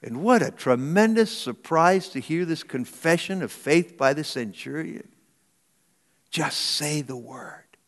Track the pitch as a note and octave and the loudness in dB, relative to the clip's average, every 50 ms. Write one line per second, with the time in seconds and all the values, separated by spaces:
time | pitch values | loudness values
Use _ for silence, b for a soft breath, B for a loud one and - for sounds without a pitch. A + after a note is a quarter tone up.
0 | - A#2+ A#2 B2+ E3 A3+ B3+ A#3 D#3 - - - - C3+ B2+ B2 C3 C#3+ D#3+ G3 | -10 -8 -8 -4 2 4 4 4 4 2 -4 -4 2 2 2 2 2 0 4 4
1 | G#3+ A3+ A3+ A3+ A3+ A3 - - - C3 A#2+ - _ - E3 D#3+ E3 F3 F#3 F#3+ | 4 6 6 4 2 2 0 -8 -8 -8 -8 -10 _ 0 2 4 6 6 4 4
2 | F3+ - - C3+ B2 - D#3 E3+ F3+ E3 E3 D#3 - - - C3+ B2 - - - | 0 -4 -10 -10 -6 -4 -2 -2 -2 -2 -4 -6 -6 -8 -6 -6 -6 -6 -10 -4
3 | - E3 E3 E3+ - - F#3+ F#3+ D#3+ - - - - C#3 D3 E3+ F3 E3+ - - | 2 2 2 2 2 -4 -4 -4 -4 -6 -8 -8 -2 2 2 2 2 0 -4 0
4 | C3+ C3+ C#3 D3 D3+ - - C3 A#2+ G#2+ F#2 - - C3 C#3 D3+ D#3+ - D#3+ - | 2 2 2 2 -2 -6 -6 -6 -6 -6 -8 -12 -12 -10 -8 -8 -8 -8 -10 -12
5 | - - _ _ _ _ _ _ _ _ _ _ _ _ _ _ _ _ _ _ | -14 -18 _ _ _ _ _ _ _ _ _ _ _ _ _ _ _ _ _ _
6 | _ _ _ _ _ _ - - D#3 - - - - - - - D3 D3 D3+ D3+ | _ _ _ _ _ _ -6 -4 -4 -4 -4 -4 -4 -4 -4 -2 -2 -2 -2 -2
7 | C#3+ B2 C3 B2 A#2 A2+ A#2+ B2+ A2 G2+ - - _ _ _ _ _ | -4 -4 -8 -10 -10 -12 -16 -16 -16 -16 -18 -20 _ _ _ _ _